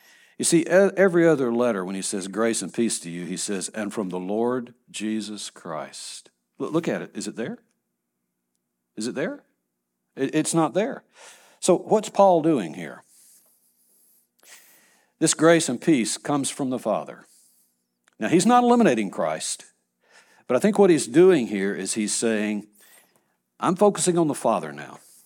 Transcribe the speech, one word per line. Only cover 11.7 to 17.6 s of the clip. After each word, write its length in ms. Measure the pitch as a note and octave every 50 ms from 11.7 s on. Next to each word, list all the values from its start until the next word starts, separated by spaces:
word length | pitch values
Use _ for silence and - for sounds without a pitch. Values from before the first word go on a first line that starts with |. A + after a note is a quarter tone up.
| F3
what's 320 | E3+ - - G3 A3 G3+ -
Paul 320 | - - G3 G3 F3 E3
doing 340 | D3 E3 D#3+ B2 F#2 D#2+ D2
here? 280 | F#2 E2 C#2+ B1 - - _ _ _ _ _ _ _ _ _ _ _ _ _ _ _ _ _ _ _ _ _ _ _ _ _ _ _ _ - - - _ _ _ _ _ _ _ _ _ _ _ _
This 160 | D3+ D#3+ -
grace 340 | - D#3 E3 E3+ E3 D#3+ -
and 120 | B2 A#2
peace 360 | - F3 D#3+ B2 G#2+ - -
comes 340 | - - - C#3+ C#3+ C3 -
from 200 | - - C#3+ B2+
the 80 | B2+ A#2
Father. 480 | - A#2 G2 D#2+ D2 - B1 - - _ _ _ _ _ _ _